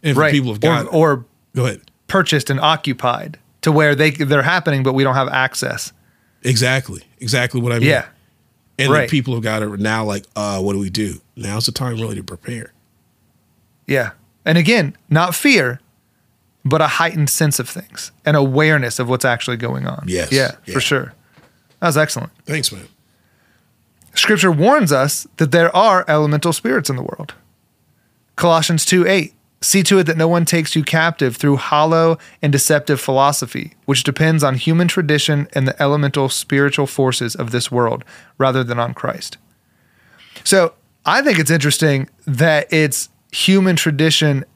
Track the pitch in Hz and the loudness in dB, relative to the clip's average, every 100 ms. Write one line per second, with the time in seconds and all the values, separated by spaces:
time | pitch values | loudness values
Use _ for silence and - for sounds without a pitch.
0 | 156 135 156 143 127 107 147 160 - 165 | 2 2 4 2 0 0 0 0 0 2
1 | 160 131 113 _ _ 127 123 101 _ _ | 2 2 -4 _ _ -4 -4 -4 _ _
2 | _ 196 - 151 - 135 151 160 - 127 | _ 0 2 0 -2 0 0 0 -2 -4
3 | 127 120 - - _ _ - 151 151 143 | -2 -4 -8 -16 _ _ 2 4 4 4
4 | 156 147 143 147 135 180 165 139 131 131 | 2 2 0 2 2 0 0 0 0 2
5 | 135 131 131 131 131 - 123 - - _ | 0 0 0 0 -2 -2 -8 -8 -12 _
6 | _ _ _ _ 123 120 127 131 131 87 | _ _ _ _ -2 0 2 0 -4 -14
7 | - _ 123 123 123 127 120 117 131 139 | -18 _ -4 -2 -2 -2 -2 0 2 0
8 | - _ _ _ _ _ _ - 135 147 | -2 _ _ _ _ _ _ -4 0 2
9 | 120 147 127 117 110 107 107 101 104 110 | 2 -2 -2 -4 -2 -2 -4 -2 -2 -2
10 | 107 98 - - 104 98 98 98 98 95 | -2 -6 -8 -6 -4 -2 -2 -2 -4 -4
11 | 104 - _ - 107 104 113 120 127 113 | -6 -8 _ -14 -8 -4 -4 -6 -6 -6
12 | 113 101 92 87 - 120 - _ _ _ | -8 -8 -12 -14 -12 -12 -14 _ _ _
13 | _ _ _ _ _ _ _ _ - 135 | _ _ _ _ _ _ _ _ -4 -2
14 | 110 - _ _ - 165 160 233 139 - | -2 -8 _ _ 0 2 4 2 0 -6
15 | _ 151 175 - 294 247 127 123 _ _ | _ 0 2 0 2 2 2 -4 _ _
16 | _ _ _ _ _ _ 143 156 156 - | _ _ _ _ _ _ -2 2 2 0
17 | 165 160 143 - 156 139 123 - - - | -2 0 -2 0 0 -2 -6 -10 -16 -16
18 | - _ - 151 139 131 156 156 123 - | -18 _ 0 2 2 2 2 2 0 -4
19 | 123 127 131 120 - 120 117 131 - - | -2 0 0 -2 -4 -6 -6 -6 -8 -8
20 | - 90 85 135 131 - - 139 - 139 | -6 -6 -2 0 -2 -4 -6 -4 -2 -2
21 | 120 - _ _ _ _ _ _ 175 147 | -4 -14 _ _ _ _ _ _ -2 0
22 | 151 - 143 _ - 156 - 98 - _ | 0 -2 -10 _ -8 -6 -6 -8 -20 _
23 | _ _ _ _ _ _ _ _ _ _ | _ _ _ _ _ _ _ _ _ _
24 | _ - - 214 190 156 185 294 190 143 | _ -2 0 2 2 4 4 4 4 2
25 | 135 - - - 156 170 170 175 220 185 | 0 -2 -10 -4 0 4 4 4 4 2
26 | 175 151 151 147 170 160 226 254 143 127 | 2 0 2 0 0 -2 -2 -2 -2 -6
27 | - - 147 - _ _ _ _ _ _ | -8 -10 -14 -16 _ _ _ _ _ _
28 | _ _ _ - 175 165 156 165 - 185 | _ _ _ -2 2 2 2 -2 2 2
29 | 175 196 156 _ _ _ - 196 185 196 | 4 2 -2 _ _ _ 0 0 4 2
30 | 165 160 165 175 165 170 156 160 143 165 | 2 2 2 2 0 0 0 -2 0 0
31 | 165 160 131 120 147 139 - 147 156 165 | 0 0 -4 0 0 0 0 2 2 4
32 | 165 160 - _ 147 139 - 151 147 139 | 2 0 -6 _ 0 0 2 0 0 -2
33 | - 131 139 143 123 - 156 _ - 135 | 0 2 2 0 -6 -10 -12 _ -2 -2
34 | - 131 160 160 143 131 160 165 175 - | 0 0 2 2 0 0 0 2 2 0
35 | 156 151 - 147 139 143 131 - 143 147 | 0 0 0 -2 -2 -2 -2 0 0 2
36 | 139 143 135 - - 139 139 139 139 - | 0 0 -2 -4 -2 0 2 0 -4 0
37 | 131 123 120 117 117 123 - 123 120 113 | 0 0 -6 -6 -4 -4 -2 0 0 -2
38 | - - - _ 135 131 120 120 117 120 | -10 -20 -20 _ 0 0 -2 -4 -4 -4
39 | - - - - _ _ _ _ _ _ | -8 -8 -12 -18 _ _ _ _ _ _
40 | _ _ _ - - 196 165 _ _ _ | _ _ _ -12 0 2 2 _ _ _
41 | - 214 285 185 151 165 143 139 156 139 | 0 2 2 0 2 0 0 2 2 0
42 | 135 _ - 127 160 151 143 160 151 - | -4 _ -8 2 4 4 2 2 2 -2
43 | - _ _ - - 190 185 170 - 143 | -8 _ _ -4 2 4 4 2 0 0
44 | 160 147 156 135 - | 0 2 0 0 -4